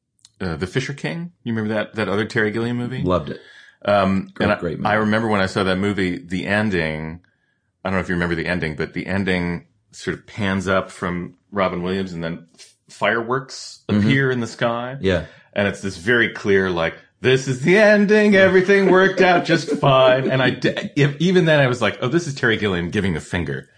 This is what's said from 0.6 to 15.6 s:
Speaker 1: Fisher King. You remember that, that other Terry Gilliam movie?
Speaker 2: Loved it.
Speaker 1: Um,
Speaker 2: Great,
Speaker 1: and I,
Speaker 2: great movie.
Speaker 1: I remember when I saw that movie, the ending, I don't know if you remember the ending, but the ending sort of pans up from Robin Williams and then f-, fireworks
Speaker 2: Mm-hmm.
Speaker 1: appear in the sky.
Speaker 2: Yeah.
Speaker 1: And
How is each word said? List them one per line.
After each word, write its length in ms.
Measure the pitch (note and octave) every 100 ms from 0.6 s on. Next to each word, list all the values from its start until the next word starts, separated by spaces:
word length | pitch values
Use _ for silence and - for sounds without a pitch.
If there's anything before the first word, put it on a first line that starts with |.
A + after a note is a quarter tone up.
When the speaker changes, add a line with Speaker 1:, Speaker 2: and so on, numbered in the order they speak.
| F#3
Speaker 1:
Fisher 280 | C3+ C#3
King. 380 | C#3+ D3+ E3 F3 _
You 80 | B2
remember 200 | A2+ G#2+
that, 200 | G#2+ G#2+ -
that 120 | G#2
other 160 | G2+
Terry 260 | G#2+ A2+ G#2+
Gilliam 260 | G#2+ A#2 A#2+
movie? 240 | B2 B2+
Speaker 2:
Loved 260 | F2 F2+ D2
it. 100 | - - - - _
Speaker 1:
Um, 460 | - G2+ F#2+ F#2+ F#2
Speaker 2:
Great, 100 | - G#2
Speaker 1:
and 60 |
I, 60 | G#2
Speaker 2:
great 180 | F2 D2+
movie. 100 | G#2+
Speaker 1:
I 60 |
remember 340 | G#2+ G#2+ G#2+ A2+
when 120 | G#2
I 40 | F#2
saw 180 | G#2+
that 120 | F#2+ F#2
movie, 420 | G2+ G2 F#2 F2+
the 280 | E2+ F#2 E2
ending, 760 | G#2 G#2+ F#2 D#2+ D#2 D#2+ E2+ _ _ _ _ _ _
I 60 | F#2+
don't 60 | F#2+
know 40 |
if 80 | F2
you 60 |
remember 200 | F2 F2
the 120 | E2 D#2
ending, 280 | F2+ D#2+ D2
but 180 | D#2+
the 120 | F2+ -
ending 600 | F#2+ F#2+ F2+ F2 E2+ - _ _
sort 260 | - - D#2+
of 80 | -
pans 400 | - G2+ F#2+ F#2
up 220 | F#2+ F#2
from 460 | - F#2+ F2 F2 _ _
Robin 320 | G2+ F#2 F2+
Williams 300 | F2 F#2+ F#2+
and 120 | E2+
then 240 | E2 E2+ -
f-, 200 | _ - _ _
fireworks 960 | - G#2 A2+ A2+ C3 C#3 - - - -
Speaker 2:
Mm-hmm. 180 | G#2 G#2
Speaker 1:
appear 240 | C3+ C3+
in 100 | B2+
the 60 | A2+
sky. 500 | - A#2+ A#2 B2 C3+
Speaker 2:
Yeah. 260 | F#2+ F2 D#2+ - _
Speaker 1:
And 140 | -